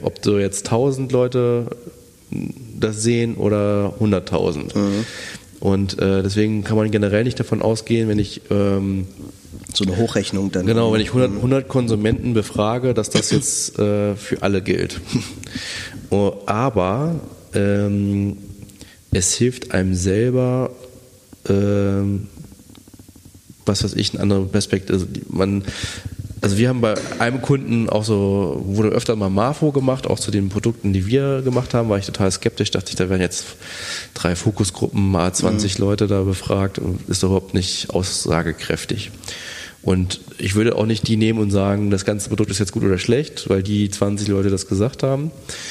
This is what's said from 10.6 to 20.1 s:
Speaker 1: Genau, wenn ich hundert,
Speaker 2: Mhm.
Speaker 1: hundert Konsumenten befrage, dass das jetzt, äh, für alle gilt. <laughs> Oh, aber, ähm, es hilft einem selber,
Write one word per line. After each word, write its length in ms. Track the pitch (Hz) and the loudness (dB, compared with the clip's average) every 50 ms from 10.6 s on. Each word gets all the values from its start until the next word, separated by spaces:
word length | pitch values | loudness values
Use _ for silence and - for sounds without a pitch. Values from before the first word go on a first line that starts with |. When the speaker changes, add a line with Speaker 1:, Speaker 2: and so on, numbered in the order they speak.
| 90 | 2
Speaker 1:
Genau, 260 | 101 113 113 117 113 110 | 2 2 4 4 4 2
wenn 80 | 110 | 2
ich 120 | 107 98 - | 0 2 2
hundert, 180 | 127 127 123 | 2 2 2
Speaker 2:
Mhm. 120 | 101 101 110 | 0 0 0
Speaker 1:
hundert 260 | 123 135 135 131 - | 2 2 2 0 0
Konsumenten 680 | - 131 123 117 113 104 107 110 113 - - 123 120 | 0 0 2 2 2 2 2 2 2 2 0 0 2
befrage, 600 | 110 101 - - - 104 107 117 123 123 131 123 | 0 0 0 0 0 0 2 0 0 0 0 2
dass 160 | 113 104 - | 2 0 0
das 200 | - 110 107 - | 0 0 0 2
jetzt, 480 | 120 - 135 - - - - - - - | 0 0 0 0 -2 -2 -4 -4 -2 0
äh, 380 | 104 104 104 104 101 104 101 | 2 2 2 2 2 0 0
für 260 | 101 - - - - - | -2 -4 -6 -4 -2 0
alle 180 | 98 101 95 | 2 2 2
gilt. 400 | 95 95 92 90 90 90 - - - | 2 2 0 0 0 -2 -4 -8 -8
<laughs> 1040 | - - 123 98 - - - - - - - - - - - - - - - - - | -4 -4 -4 -4 -4 -12 -14 -14 -12 -12 -12 -10 -10 -10 -10 -10 -12 -12 -12 -6 0
Oh, 220 | - 101 101 98 90 - - | 0 2 2 2 0 -2 -4
aber, 680 | - 101 107 123 139 117 101 90 92 98 123 147 165 170 147 - - - - - - - | -2 -2 0 0 0 2 2 2 2 2 0 0 -2 -2 -4 -6 -10 -16 -18 -12 -4 -2
ähm, 840 | 101 101 101 101 101 101 101 101 101 101 101 101 101 101 101 - - 202 - - - - - - - - - - - - - - | 0 2 2 2 2 2 2 2 2 2 2 2 2 0 0 -2 -6 -10 -16 -16 -18 -18 -20 -20 -20 -20 -20 -20 -18 -8 -2 -2
es 220 | 95 90 - - | 0 0 0 0
hilft 360 | - 120 123 123 - - - - | 2 2 0 0 -2 -8 -2 0
einem 220 | 95 92 95 92 | 0 2 2 2
selber, 760 | 90 87 98 | 0 2 2